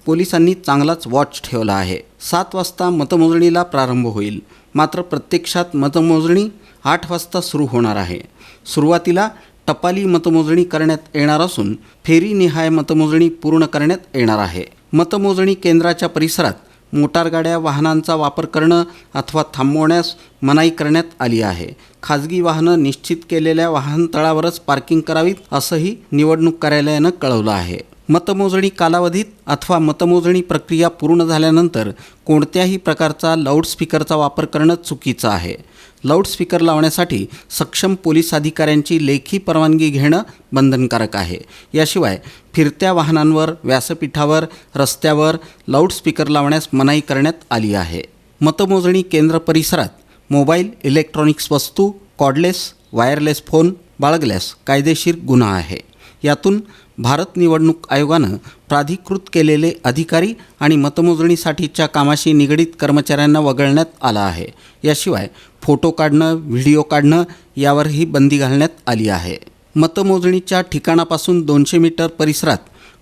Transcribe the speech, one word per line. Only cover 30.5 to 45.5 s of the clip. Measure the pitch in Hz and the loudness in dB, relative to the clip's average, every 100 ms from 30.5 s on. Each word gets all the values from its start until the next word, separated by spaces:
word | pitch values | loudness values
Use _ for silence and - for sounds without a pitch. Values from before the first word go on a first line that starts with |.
| 156 - 165 170 | -4 -2 0 0
पूर्ण | 165 151 170 | 0 0 2
झाल्यानंतर | 165 156 160 160 170 120 104 - - _ - | 2 2 2 4 2 0 -4 -6 -16 _ 0
कोणत्याही | 151 147 185 180 190 | 0 2 0 -2 -2
प्रकारचा | 175 151 160 147 165 165 | -2 -2 -2 -2 -2 -2
लाऊडस्पीकरचा | 139 147 160 - 156 156 151 156 | 0 0 0 -4 -2 -2 -2 0
वापर | 143 - 156 | -2 -2 -4
करणं | 151 160 170 - | 0 0 0 -4
चुकीचं | 131 - 120 117 | -8 -6 -4 -2
आहे. | 98 87 - - - - _ | -2 -6 -10 -16 -20 -20 _
लाऊडस्पीकर | 131 165 190 - 175 175 | 0 0 0 -4 -2 0
लावण्यासाठी | 165 151 156 - 175 107 98 - - | 2 2 0 0 -4 -4 -8 -12 -12
सक्षम | - 156 - 190 190 | -8 -6 -2 -2 -2
पोलीस | 165 156 165 | 0 0 2
अधिकाऱ्यांची | 156 151 156 151 151 147 165 143 | -2 -4 -2 0 0 0 0 0
लेखी | 139 - 196 | -2 -2 -6
परवानगी | 185 160 160 156 156 | -2 0 2 2 2
घेणं | 139 143 170 220 - - | 0 2 0 -2 -14 -6
बंधनकारक | 139 135 131 127 117 110 101 | 0 2 2 0 -2 -2 -4
आहे. | 87 85 - - - | -6 -8 -14 -20 -6
याशिवाय | 156 156 190 135 95 - - _ | -2 0 0 -2 -2 -10 -20 _
फिरत्या | - 151 147 185 | 0 0 0 0
वाहनांवर, | 180 151 160 151 156 160 165 | 0 0 2 2 2 0 -4
व्यासपीठावर, | - 131 - 170 147 147 147 156 160 - - - | -2 -2 -2 -8 -6 -2 0 0 -2 -10 -10 -4
रस्त्यावर | 135 - 160 151 156 165 - | -2 -2 0 0 0 -2 -8